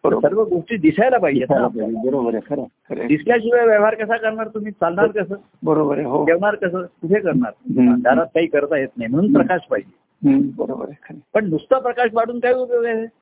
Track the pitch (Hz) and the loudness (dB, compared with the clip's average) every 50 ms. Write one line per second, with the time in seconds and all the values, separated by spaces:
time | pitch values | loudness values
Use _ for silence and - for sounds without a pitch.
0 | - - - 117 123 147 185 220 220 - 175 170 160 - 233 202 151 156 156 180 | 2 0 0 2 2 2 2 2 0 0 -2 -4 -2 -4 -6 0 0 2 2 4
1 | 226 262 254 233 185 151 - 131 127 127 143 135 120 123 110 117 107 113 113 110 | 2 2 2 2 2 0 0 0 0 0 0 0 0 -2 -2 -4 -6 -6 -6 -4
2 | 120 131 135 139 120 117 113 107 - - 143 143 123 - _ _ _ _ - - | -2 -2 -2 0 -2 -2 -4 -4 -6 -6 -8 -8 -8 -12 _ _ _ _ -10 -8
3 | - - 151 147 147 220 240 233 214 233 240 240 240 226 214 208 208 220 220 220 | 0 0 0 0 2 2 2 2 2 2 2 4 4 4 4 6 4 2 2 -2
4 | 220 208 233 233 220 220 220 220 220 214 220 220 208 214 202 _ 175 170 170 190 | -2 -4 -2 -2 -2 -4 -4 -4 -10 -8 -8 -8 -8 -8 -4 _ -2 -2 2 0
5 | 220 220 202 214 185 160 202 196 _ _ _ _ - - 156 156 151 143 143 147 | 0 0 0 -4 -4 -4 -8 -12 _ _ _ _ -2 0 0 2 2 0 -2 -2
6 | 151 123 131 151 151 156 165 175 196 208 208 208 196 180 170 185 175 175 _ _ | -2 -2 -2 0 2 2 2 2 2 -2 -2 -2 -4 -4 -4 -6 -8 -10 _ _
7 | - 165 196 214 202 175 147 131 123 110 - _ _ 254 123 127 123 123 120 123 | -2 0 0 0 2 0 0 0 -2 -2 -6 _ _ -4 0 4 4 4 4 4
8 | 123 120 135 156 165 165 _ 165 170 160 147 143 143 143 160 143 135 131 _ 120 | 4 2 2 2 0 0 _ -2 0 2 0 -2 0 0 -2 -2 -2 -4 _ -10
9 | 113 113 131 - 202 214 277 285 240 - 180 175 - _ 127 104 - - _ _ | -6 -2 0 0 2 4 4 2 2 2 0 -4 -2 _ -4 -4 -4 -10 _ _
10 | _ _ _ _ - 143 135 139 143 139 - - - - - - - - 147 _ | _ _ _ _ 2 2 4 4 2 0 -4 -6 -6 -6 -6 -8 -10 -12 -14 _
11 | - - 165 151 _ _ - 214 214 185 156 147 - _ 262 262 - 240 240 240 | -20 -20 -20 -20 _ _ -2 -2 0 0 -4 -4 0 _ 0 0 0 -4 -2 0
12 | 247 233 214 233 226 226 240 240 240 247 254 254 254 240 240 240 233 233 226 220 | -2 0 0 -2 -2 -2 -4 -2 0 0 0 0 0 -2 -2 -2 0 -2 -2 -4
13 | 226 226 _ _ | -6 -8 _ _